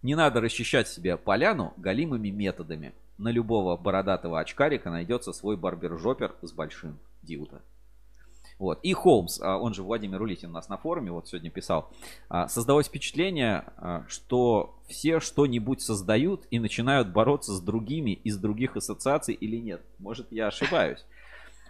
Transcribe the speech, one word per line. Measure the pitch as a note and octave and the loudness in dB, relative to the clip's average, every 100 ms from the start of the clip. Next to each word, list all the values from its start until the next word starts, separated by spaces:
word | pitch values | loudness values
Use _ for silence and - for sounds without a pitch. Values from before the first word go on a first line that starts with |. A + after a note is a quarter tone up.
Не | B2 D3+ | 0 4
надо | D#3 A#2 | 6 6
расчищать | A2 - A#2 C#3 G#2+ | 0 -2 2 2 2
себе | - F2+ F2 | -2 -2 -2
поляну | - G2+ F3 F#3+ F2 - | 2 4 4 2 -2 -4
голимыми | F#2 G#2 E3 B2 G#2+ | -2 0 0 -2 -4
методами. | G2+ G2 - D#2+ D#2 C#2 - - - | -2 -2 -2 -8 -10 -10 -16 -20 -6
На | G#2+ | 0
любого | A#2 A2 A2+ F#2 F2 | 0 2 2 2 0
бородатого | F#2 F#2+ G2 F#2 E2+ E2 | 2 2 2 0 0 -4
очкарика | D#2 - C#3+ C#3 - | -4 0 2 2 -2
найдётся | E2+ F2 A#2+ - | -6 -2 -2 -4
свой | - G2+ G#2 | -6 -4 -2
барбер-жопер | F2+ F2 E2+ E2 G2+ C3 G#2+ - | -2 -4 -6 -4 -2 0 -2 -6
с | E2 | -16
большим | - D#2 - D#2+ D2+ - - | -8 -8 -8 -14 -14 -18 -20
дилдо». | - D2+ D2+ C#2 - - - - - - - - - - | -12 -10 -10 -14 -20 -20 -20 -20 -20 -20 -20 -20 -20 -6
Вот. | F#2+ D#2 | -4 -2
И | F2+ | 0
Холмс, | F#3 F#3 B2+ E2 - | 4 8 6 6 -4
а, | F#2 F#2+ | 0 0
он | A#2 | 0
же | G2 | -4
Владимир | F#2+ A2+ G#2 F#2+ | -4 -4 -4 -4
Улитин | A2 F2+ F2 | -4 -6 -8
у | |
нас | E2 - | -12 -10
на | G2 | -8
форуме, | D#3 F3 G#2+ | -4 -4 -4
вот | E2+ - | -8 -8
сегодня | F2+ D#2+ | -10 -10
писал, | F2 - E2 - - - - - | -10 0 -2 -2 -16 -18 -18 -6
а, | E2+ F2 | -2 0
«Создалось | - A#2 C#3+ C#3+ | -2 4 4 4
впечатление, | C#3 - C#3 F#3 E3+ A#2+ F#2+ - - | -4 -8 -2 -2 2 2 0 -4 -12
а, | E2+ E2+ A#1 | -8 -8 -8
что | - - B2 B2 G#2+ - - - | -14 0 4 6 4 2 -8 -16
все | - D3+ E3 | -2 2 2
что-нибудь | - - C#3+ A#2+ G#2+ C3+ | 2 2 4 2 0 -2
создают | - G#2 F#2 A2 D#3+ G3 - | -2 -2 2 4 4 0 -2
и | A#2 | -2
начинают | A2+ - A#2+ C#3 G#2+ | 0 0 2 4 4
бороться | F2 A2+ C#3+ - | 4 6 4 0
с | G2 | -4
другими | F2 A2+ G#2+ D#3 C3+ | 0 -2 0 -2 -2
из | F#2+ A2+ G#2 | -2 -2 -2
других | G#2 G#2 B2 G#2 | -2 -2 -2 -4
ассоциаций | - G2+ C3+ D3 - - | -6 -2 0 0 0 -4
или | G#2+ A#2 | -4 -4
нет? | A#2 E2+ - - | -6 -10 -12 -16
Может, | G2 A#2 A#2+ | -10 -10 -8
я | A2 A2 | -2 -2
ошибаюсь?» | - C#3 E3+ E2 - - - - - - - - | -2 0 2 2 -2 -14 -20 -20 -18 -18 -20 -6